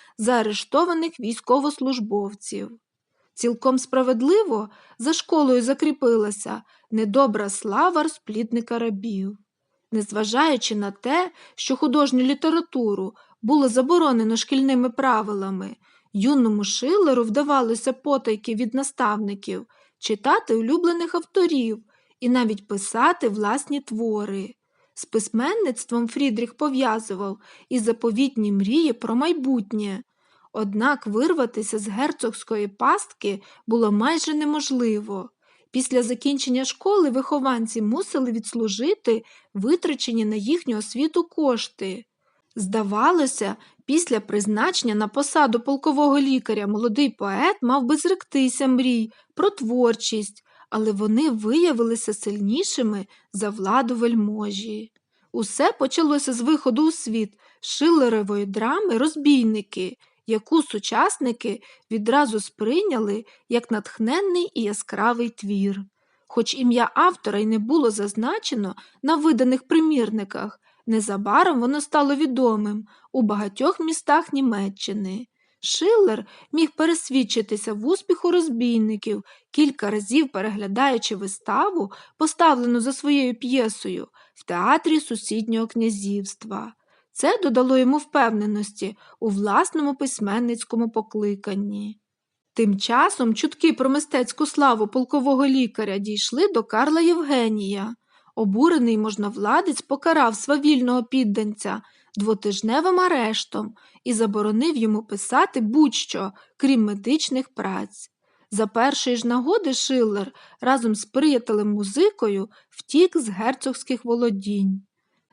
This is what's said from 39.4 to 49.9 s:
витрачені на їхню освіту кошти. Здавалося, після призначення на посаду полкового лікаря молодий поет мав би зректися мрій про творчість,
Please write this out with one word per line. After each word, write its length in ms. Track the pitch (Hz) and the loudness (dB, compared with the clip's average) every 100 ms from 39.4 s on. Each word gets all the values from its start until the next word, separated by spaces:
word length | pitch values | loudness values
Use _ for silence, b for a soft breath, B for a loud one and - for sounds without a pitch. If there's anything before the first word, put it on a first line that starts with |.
| b | b
витрачені 720 | 196 220 349 311 269 - 226 | -4 0 0 0 -4 -2 -2
на 120 | 214 214 | 0 -2
їхню 420 | 202 339 277 214 | -2 -2 -2 -6
освіту 460 | 214 233 311 349 | -6 -4 -2 -2
кошти. 800 | 339 - 285 226 - - 190 190 - _ _ _ _ | -2 0 0 0 -4 -10 -10 -10 -14 _ _ _ _
Здавалося, 1040 | 226 190 220 202 208 277 349 262 - 196 214 b b - | -8 -4 -2 -2 2 2 4 2 -2 -6 -8 b b -2
після 340 | 311 339 220 | 0 2 -2
призначення 760 | 202 202 202 214 311 359 233 | -2 -4 0 0 0 0 -2
на 140 | 208 208 | 0 -2
посаду 520 | 277 285 320 269 226 | -2 0 2 2 2
полкового 580 | 254 277 320 277 294 285 | -2 -2 0 2 4 4
лікаря 480 | 277 262 - 214 202 | 2 0 0 -4 -2
молодий 440 | 208 233 214 277 | -2 -2 0 0
поет 460 | - 202 196 339 392 | 0 -4 0 0 0
мав 220 | 240 269 | 0 0
би 120 | 240 302 | 2 0
зректися 680 | 349 370 - 277 262 - 269 | 0 -2 -2 0 0 2 2
мрій 460 | 254 254 233 220 B B | 2 2 0 -2 B B
про 160 | - 392 | -2 -2
творчість, 920 | 403 226 247 240 | -2 -2 2 2